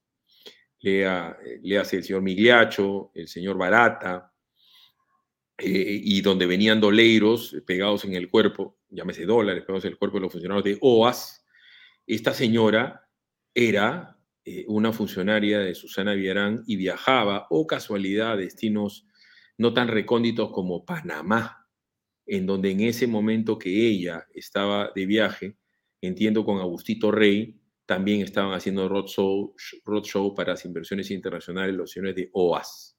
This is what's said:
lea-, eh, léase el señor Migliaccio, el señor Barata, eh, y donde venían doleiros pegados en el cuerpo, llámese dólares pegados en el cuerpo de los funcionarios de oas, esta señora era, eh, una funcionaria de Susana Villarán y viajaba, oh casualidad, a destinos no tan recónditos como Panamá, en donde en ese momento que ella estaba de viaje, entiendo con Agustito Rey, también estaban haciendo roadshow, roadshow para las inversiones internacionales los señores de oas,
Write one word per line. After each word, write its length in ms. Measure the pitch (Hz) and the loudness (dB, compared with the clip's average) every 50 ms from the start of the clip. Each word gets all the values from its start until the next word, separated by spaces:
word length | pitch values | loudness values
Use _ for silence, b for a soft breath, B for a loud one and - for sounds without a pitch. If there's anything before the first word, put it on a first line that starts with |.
| _ _ _ _ _ B B B B B B B B B B _ | _ _ _ _ _ B B B B B B B B B B _
lea-, 580 | - 101 95 95 95 95 92 90 85 82 82 - - | -2 0 2 2 2 2 0 -2 -4 -6 -10 -14 -14
eh, 140 | 60 60 55 | -14 -14 -10
léase 360 | - 90 98 101 90 - - 92 | -4 0 0 0 0 0 -2 -4
el 60 | 82 | -4
señor 200 | - 95 95 95 | -2 -2 -2 0
Migliaccio, 880 | 95 92 95 107 120 123 117 113 - - - 101 98 98 98 95 - - | 0 2 4 6 8 8 8 6 4 2 -2 -2 -2 -2 -4 -8 -12 -14
el 140 | - 85 - | -14 -14 -12
señor 280 | - 85 87 98 95 | -12 -8 -6 -4 -4
Barata, 800 | 92 92 90 101 117 120 113 - - 80 92 90 90 - _ _ _ _ _ _ b b b b b b b b b _ _ _ _ _ _ _ _ _ _ _ - | -2 0 4 6 6 6 4 2 0 -6 -8 -8 -8 -10 _ _ _ _ _ _ b b b b b b b b b _ _ _ _ _ _ _ _ _ _ _ -8
eh, 420 | - 95 95 95 92 - 101 - - | -4 -2 0 0 0 -2 -4 -4 -2
y 180 | 107 101 98 | 0 0 2
donde 240 | 92 101 95 95 92 | 2 2 2 2 2
venían 340 | 87 92 95 107 110 110 110 | 2 2 4 4 4 4 4
doleiros 760 | 107 104 101 110 113 117 113 110 101 107 113 - - - 76 76 - | 4 6 6 8 8 8 6 6 6 4 2 2 -2 -8 -12 -10 -6
pegados 400 | - 90 92 98 104 104 101 - | -4 -2 -2 0 0 0 -2 -4
en 80 | 98 92 | -6 -6
el 160 | 90 87 87 | -6 -2 2
cuerpo, 480 | - 113 101 101 98 - 95 - _ _ _ _ | 4 4 4 4 2 -2 -8 -10 _ _ _ _
llámese 360 | 98 90 - 92 85 - 82 | -12 -10 -8 -8 -8 -6 0
dólares 380 | 90 110 117 110 98 92 90 - | 2 2 2 2 2 0 -4 -6
pegados 220 | - 95 95 92 | -6 -6 -6 -6
en 60 | 92 | -6
el 60 | 82 - | -6 -4
cuerpo 200 | 101 101 101 101 | -4 -4 -4 -4
de 40 | |
los 100 | 95 87 | -6 -6
funcionarios 320 | - 87 82 92 98 104 95 | -8 -8 -6 -4 -2 -2 0
de 140 | 101 101 - | 0 0 2
oas, 640 | - 131 120 113 113 120 120 - - - - - _ b b b b b b b b b b b b | 4 6 6 6 6 4 2 0 -6 -14 -18 -20 _ b b b b b b b b b b b b
esta 260 | - 110 110 - - 135 | -6 -4 -2 -2 -2 -2
señora 760 | - 135 113 113 117 110 107 104 110 117 - - - _ _ _ _ _ _ _ _ _ _ - | 0 0 2 4 4 4 4 4 4 2 0 -6 -12 _ _ _ _ _ _ _ _ _ _ 0
era, 640 | - 123 113 98 101 101 117 147 180 - - - _ _ _ _ _ - | 2 2 4 4 4 2 2 0 -2 -8 -14 -20 _ _ _ _ _ -16
eh, 200 | - 98 - - - | -14 -12 -10 -8 -4
una 260 | 107 107 110 113 110 | -2 0 0 0 0
funcionaria 680 | - 107 95 - 95 92 101 107 107 104 104 104 104 | -2 -4 -6 -4 -4 -2 0 0 2 2 2 0 0
de 140 | 98 92 87 | 0 -2 -6
Susana 400 | - - - - - 95 104 101 | -8 -12 -12 -6 -4 -2 -2 -2
Villarán 500 | 98 95 95 95 101 101 104 107 117 113 - | -2 -2 -2 0 0 0 -2 -2 -4 -4 -6
y 80 | 107 | -4
viajaba, 720 | 95 92 92 85 - - 135 131 127 110 101 98 101 - - | -2 -2 -4 -4 -2 0 2 2 2 2 2 -2 -2 -4 -2
oh 160 | 165 160 156 | 0 0 0
casualidad, 680 | 160 151 131 - - 110 101 98 95 98 104 110 113 113 | 0 -2 -6 -6 -6 -6 -4 -2 -2 -2 -2 0 0 -2
a 40 | 101 | -4
destinos 680 | 92 87 - - - 110 104 104 104 101 - - _ b b b b b b b b b b - | -4 -6 -8 -6 -4 -2 -2 -2 -2 -4 -6 -10 _ b b b b b b b b b b 0
no 160 | 113 117 117 | 0 2 2
tan 140 | 127 123 113 | 2 0 0
recónditos 640 | 107 107 98 - 120 117 120 117 113 117 107 104 | 0 0 0 2 2 2 2 0 0 -2 -4 -4
como 340 | - 101 92 90 87 85 - | -4 -6 -6 -4 -6 -6 -8
Panamá, 840 | - 180 165 - 87 78 76 80 90 107 117 - - - - _ _ _ _ _ _ _ _ _ _ _ _ _ - | -8 -10 -10 -8 -10 -10 -8 -4 0 0 0 0 -2 -10 -18 _ _ _ _ _ _ _ _ _ _ _ _ _ -6
en 180 | 104 98 92 | -4 -2 -2
donde 240 | 92 98 95 95 98 | -2 -2 0 0 0
en 120 | 95 98 | 0 2
ese 260 | 107 120 117 - 127 120 | 0 0 0 0 0 0
momento 500 | 113 107 104 110 110 110 110 110 - - | 0 2 0 0 0 0 0 -2 -2 -4
que 300 | - 92 92 104 117 117 | -4 -2 0 2 2 2
ella 400 | 107 92 87 87 85 82 - _ - | 2 0 -2 -6 -8 -10 -12 _ -18
estaba 560 | - - - - 101 101 101 101 101 101 - - | -18 -12 -6 -4 -2 0 0 0 -2 -2 -4 -4
de 140 | 98 95 95 | -4 -2 0
viaje, 500 | 104 110 107 98 - - 98 95 - _ _ _ _ _ _ _ _ _ | 2 2 2 0 -2 -4 -12 -12 -14 _ _ _ _ _ _ _ _ _
entiendo 460 | - 90 92 90 107 107 107 110 104 | -8 -6 -4 0 0 0 2 0 0
con 140 | 107 101 98 | 0 -2 -2
Agustito 520 | 92 90 87 - - - 110 107 - 107 | -2 -4 -6 -6 -6 -6 -4 -2 0 0
Rey, 480 | 104 101 110 104 101 101 113 - - _ _ _ _ _ _ - | 2 4 4 4 4 2 0 -4 -10 _ _ _ _ _ _ -4
también 340 | 98 92 98 101 104 104 | -2 -2 0 0 0 0
estaban 320 | 95 90 - 101 98 98 95 | 0 -2 -2 -2 -2 -2 -2
haciendo 340 | 90 - 101 95 98 92 92 | -4 -4 -4 -2 -2 -2 -2
roadshow, 680 | 98 101 95 98 - - 98 98 98 101 101 - - - - - - - _ | -2 -4 -4 -4 -2 0 0 0 0 -2 -4 -6 -10 -16 -18 -18 -18 -14 _
roadshow 520 | - 104 104 104 - - 101 98 101 - | -4 -4 -4 -4 -4 -2 -2 -2 -2 -2
para 160 | - 87 90 | -4 -4 -4
las 140 | 90 - - | -4 -6 -6
inversiones 440 | 90 87 82 82 - 98 98 92 - | -10 -10 -10 -8 -6 -6 -6 -6 -6
internacionales 640 | 98 92 - 95 87 82 - - 87 95 95 95 95 | -8 -8 -6 -8 -8 -10 -10 -8 -6 -4 -4 -4 -4
los 140 | 90 87 - | -4 -6 -8
señores 260 | - - 98 95 92 | -8 -8 -8 -6 -6
de 140 | 92 87 - - | -6 -8 -4 0
oas, 640 | 98 90 87 80 76 - - - - - - _ | 2 2 2 2 0 -4 -8 -16 -20 -20 -20 _